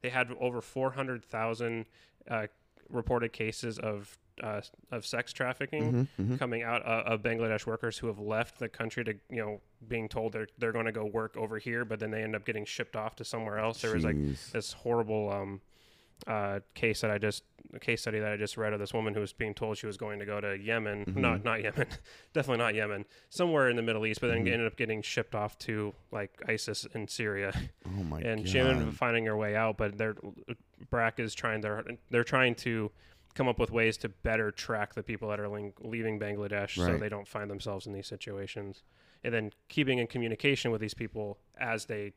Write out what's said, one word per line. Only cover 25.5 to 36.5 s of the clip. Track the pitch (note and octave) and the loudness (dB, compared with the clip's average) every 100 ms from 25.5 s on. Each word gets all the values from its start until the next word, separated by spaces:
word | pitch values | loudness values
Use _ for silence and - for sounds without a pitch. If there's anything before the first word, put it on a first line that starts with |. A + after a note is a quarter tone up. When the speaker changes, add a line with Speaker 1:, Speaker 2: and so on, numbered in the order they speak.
| - | -4
Speaker 1:
to, | - G#2+ G#2 - - | -4 -2 -2 -6 -10
like, | A2 G2+ - - | -6 -6 -8 -2
isis | A2 - - - | 0 0 -4 -6
in | A#2 G#2 | -6 -6
Syria. | - A2 G2+ G2 F#2+ - - - | -2 -2 0 0 -2 -4 -8 -6
Speaker 2:
Oh | F#2+ | -4
my | F2 D2+ | -2 -2
Speaker 1:
And | F#2+ A2 F#2 | -2 -2 2
she | F#2+ | 4
ended | C3 C3 | 6 6
up | - | 2
Speaker 2:
God. | - | 2
Speaker 1:
finding | B2 A#2 A2+ | 2 4 2
her | G#2+ | 0
way | G#2+ G#2 | 2 2
out, | A2+ G#2+ | 2 2
but | G#2+ G2+ | -2 0
they're, | A2 G#2 - - - A#2 - _ - | -2 -2 -10 -14 -10 -10 -12 _ -2
brac | A#2+ A2+ - | 2 2 2
is | A2+ - | -2 0
trying, | A#2+ A2 | 0 0
they're, | G#2+ G#2 - A#2+ - | 0 -2 -4 -8 2
they're | A#2+ | 4
trying | A#2+ C3+ B2+ A#2 | 6 6 6 4
to | - A2+ G#2 - - - _ | 0 0 0 -4 -20 -20 _
come | - C3 | 0 2
up | A#2 | 4
with | A#2 | 2
ways | A2+ A2+ G#2+ | 6 4 4
to | A#2 | -4
better | - A#2 A2 G#2+ | -4 0 2 2
track | - - A2 G#2 | -2 -2 0 0
the | - | -4
people | G2+ G#2+ A2 | -6 -4 -2
that | G#2 | -2
are | G#2 | -2
ling-, | G#2 G#2 G2 | -4 -6 -8
leaving | A#2+ A2+ A2+ G#2+ | -6 -2 0 0
Bangladesh | G#2 G#2 G#2 | -2 -2 -2